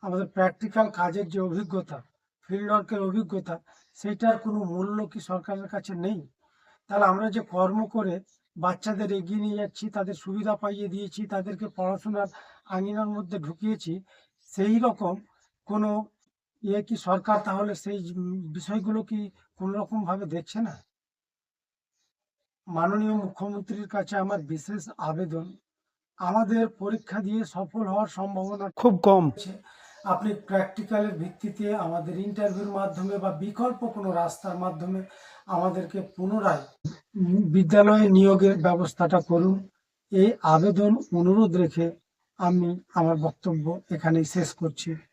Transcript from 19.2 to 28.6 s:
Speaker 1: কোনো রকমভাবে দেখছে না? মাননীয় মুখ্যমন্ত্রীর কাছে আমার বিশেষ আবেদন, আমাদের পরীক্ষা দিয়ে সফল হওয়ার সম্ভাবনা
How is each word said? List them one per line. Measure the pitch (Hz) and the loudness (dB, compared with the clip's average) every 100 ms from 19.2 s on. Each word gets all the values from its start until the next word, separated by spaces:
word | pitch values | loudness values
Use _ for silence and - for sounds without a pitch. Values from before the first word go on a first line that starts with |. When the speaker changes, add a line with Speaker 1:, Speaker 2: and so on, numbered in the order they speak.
| 208 _ _ _ | -8 _ _ _
Speaker 1:
কোনো | 185 | -6
রকমভাবে | 196 196 220 185 190 190 | -4 -4 -6 -4 -4 -4
দেখছে | 165 165 214 | -8 -8 -4
না? | 226 151 _ _ _ _ _ _ _ _ _ _ _ _ _ _ _ _ _ _ - | -4 -6 _ _ _ _ _ _ _ _ _ _ _ _ _ _ _ _ _ _ -8
মাননীয় | 165 170 208 214 | -2 0 2 0
মুখ্যমন্ত্রীর | 214 190 - 196 202 190 208 202 | 0 -2 -6 -8 -8 -8 -10 -6
কাছে | 208 190 202 | -6 -4 -2
আমার | 190 196 | -2 -2
বিশেষ | 147 160 147 208 170 - | -4 -10 -8 -10 -10 -10
আবেদন, | 156 156 180 160 175 - _ _ _ _ _ _ | -6 -4 -4 -6 -10 -16 _ _ _ _ _ _
আমাদের | 180 208 214 226 226 | 0 0 2 2 0
পরীক্ষা | - 202 220 - 196 | -2 -6 -6 -6 -6
দিয়ে | 196 220 | -4 -4
সফল | 202 175 190 214 208 | -4 -6 -8 -4 -2
হওয়ার | 190 214 | -2 -2
সম্ভাবনা | - 196 190 190 202 | -4 -6 -4 -6 -6